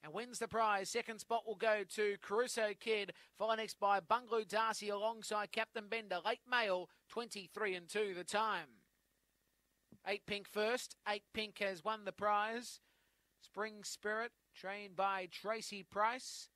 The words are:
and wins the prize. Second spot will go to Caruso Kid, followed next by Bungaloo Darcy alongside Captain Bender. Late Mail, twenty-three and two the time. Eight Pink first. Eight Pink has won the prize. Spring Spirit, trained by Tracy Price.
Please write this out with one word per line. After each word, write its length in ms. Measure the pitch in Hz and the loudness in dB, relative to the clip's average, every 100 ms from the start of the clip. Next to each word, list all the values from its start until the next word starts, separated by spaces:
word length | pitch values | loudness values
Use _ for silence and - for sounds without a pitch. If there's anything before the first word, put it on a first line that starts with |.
and 80 | 156 | -8
wins 260 | 165 247 226 | -8 -6 -6
the 80 | 226 | -2
prize. 420 | 208 220 202 190 | 2 4 4 2
Second 300 | 240 226 220 | -2 -2 -8
spot 240 | - 233 | -2 -2
will 120 | 226 190 | 0 0
go 260 | 226 214 196 - | 4 4 2 0
to 200 | 208 202 | 0 0
Caruso 460 | - 208 247 - 214 202 | 0 0 2 2 0 -2
Kid, 340 | 233 214 196 - - - | 0 0 0 -8 -18 -4
followed 200 | 220 220 | 0 2
next 240 | 220 - | 0 0
by 180 | 202 202 | 4 4
Bungaloo 480 | 170 226 247 226 196 | 6 2 4 0 2
Darcy 440 | 208 226 214 208 | 2 2 0 -2
alongside 600 | 202 214 226 208 214 202 | 0 0 -2 -2 -2 0
Captain 380 | - 220 233 208 | 0 0 -2 -4
Bender. 300 | 226 214 180 | -4 -2 -2
Late 140 | 196 247 247 | 0 -2 2
Mail, 400 | 247 220 180 175 _ _ | 2 4 2 0 _ _
twenty-three 680 | - 233 208 180 - 208 | -6 -4 -8 -10 -2 0
and 140 | 185 170 | 0 -2
two 260 | 208 208 | 0 0
the 80 | 180 | -2
time. 460 | 180 208 220 190 147 117 _ _ _ _ _ _ _ _ _ _ _ - 185 | 0 2 2 0 -4 -16 _ _ _ _ _ _ _ _ _ _ _ -12 -4
Eight 160 | 208 | -4
Pink 220 | - 202 190 | -2 -6 -4
first. 480 | 208 214 247 - - - | 0 2 0 -4 -8 -4
Eight 160 | 208 _ | -4 _
Pink 240 | 220 214 - | -6 -6 -2
has 240 | 202 185 | -2 -2
won 220 | 196 220 | -4 -4
the 80 | 196 | -4
prize. 680 | 180 208 208 214 226 233 - _ _ _ _ _ _ | 0 2 4 2 -4 -8 -14 _ _ _ _ _ _
Spring 400 | - - 214 214 | -14 -6 -6 -6
Spirit, 480 | 196 - 208 214 233 _ _ | -12 -6 -4 -2 -4 _ _
trained 400 | - 185 202 202 | -12 -8 -8 -8
by 340 | 180 196 190 185 | 0 0 0 -4
Tracy 500 | - 202 220 - 202 | -6 -4 -4 -4 -10
Price. 680 | 185 196 220 254 - - - | -6 2 2 2 -8 -10 -14